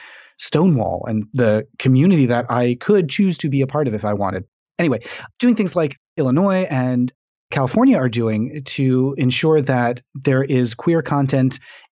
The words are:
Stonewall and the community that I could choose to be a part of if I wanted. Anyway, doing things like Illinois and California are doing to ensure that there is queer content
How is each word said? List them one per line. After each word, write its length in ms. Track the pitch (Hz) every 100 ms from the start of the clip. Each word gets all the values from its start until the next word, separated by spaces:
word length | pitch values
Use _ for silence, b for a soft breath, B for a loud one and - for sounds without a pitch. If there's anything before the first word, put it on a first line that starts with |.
| B B B B
Stonewall 680 | - 151 185 139 92 90 -
and 160 | 110 107
the 340 | 127 117 107 - -
community 480 | 131 127 170 175 127
that 240 | 120 120
I 260 | 120 123 123
could 280 | - 208 160
choose 300 | - 196 170
to 100 | 156
be 140 | 135
a 40 | 131
part 220 | 147 143
of 60 |
if 100 | 107
I 80 | 104
wanted. 320 | 104 98 95 98 _ _ -
Anyway, 220 | 175 117 B B B -
doing 160 | 240
things 200 | 240 190
like 220 | 180 156 - _ -
Illinois 480 | 135 135 196 190 185
and 440 | 135 127 127 127 - _ _ -
California 460 | - 131 - 262 208
are 140 | 127
doing 520 | 117 113 107 120 151
to 500 | 135 - 135 127 131 139
ensure 460 | 127 123 160 156
that 400 | 139 127 120 123 _
there 300 | 143 139 131
is 300 | 139 131 123
queer 260 | 110 - 165
content 580 | 151 147 135 139 127 131 B B B